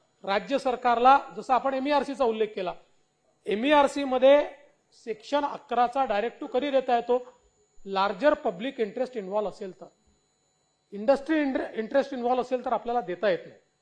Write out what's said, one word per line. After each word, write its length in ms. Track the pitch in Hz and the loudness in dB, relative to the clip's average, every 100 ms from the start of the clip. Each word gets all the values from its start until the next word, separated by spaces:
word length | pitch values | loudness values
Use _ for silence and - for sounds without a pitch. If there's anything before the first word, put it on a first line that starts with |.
| _ _ | _ _
राज्य 340 | 185 202 185 269 | -4 -4 -2 -2
सरकारला, 640 | 262 240 247 233 254 269 - 175 | -2 -2 0 4 6 6 4 -10
जसं 180 | 208 | -2
आपण 200 | 247 254 | 0 0
एमईआरसीचा 520 | 269 269 285 254 269 247 | -2 0 0 -2 -2 -2
उल्लेख 220 | 220 208 | 0 -2
केला, 260 | 208 180 - - _ _ _ _ _ - | -4 -8 -8 -16 _ _ _ _ _ -4
एमईआरसी 580 | 202 262 294 277 285 | -2 4 4 4 0
मध्ये 440 | 277 254 262 285 - - - _ _ _ 240 | -2 4 6 6 4 -8 -20 _ _ _ -12
सेक्शन 400 | 214 - 285 294 | -12 -4 -2 -2
अकराचा 600 | 226 - 240 240 269 262 | -6 -4 0 0 0 0
डायरेक्ट 340 | 202 233 - | 0 -2 -6
टू 80 | 294 | -6
कधी 240 | 254 285 | -2 0
देता 240 | 262 262 240 | 0 2 0
येतो, 320 | 240 247 247 - _ _ _ - 196 | 2 -2 -2 -16 _ _ _ -20 -6
लार्जर 480 | 196 202 190 285 | -2 -2 2 2
पब्लिक 460 | 294 240 180 247 269 | 2 -2 -6 -8 -6
इंटरेस्ट 380 | 214 247 254 233 | -6 -4 -8 -8
इन्व्हॉल्व्ह 360 | 185 208 202 | -6 -4 -4
असेल 280 | - 196 - | -8 -14 -14
तर, 40 | 170 _ _ _ _ _ _ _ _ _ _ | -20 _ _ _ _ _ _ _ _ _ _
इंडस्ट्री 500 | 202 220 269 294 311 | -4 2 2 2 0
इंटर-, 320 | 285 285 - | 0 -2 -4
इंटरेस्ट 400 | 226 220 277 233 | -6 -2 0 0
इन्व्हॉल्व्ह 320 | 262 240 254 240 | -4 0 0 0
असेल 200 | 254 247 | -4 -2
तर 80 | |
आपल्याला 280 | 226 233 240 | -4 -2 -4
देता 280 | 180 175 214 | -4 -2 0
येत 100 | 170 - | 0 -4
नाही. 140 | - _ _ | -18 _ _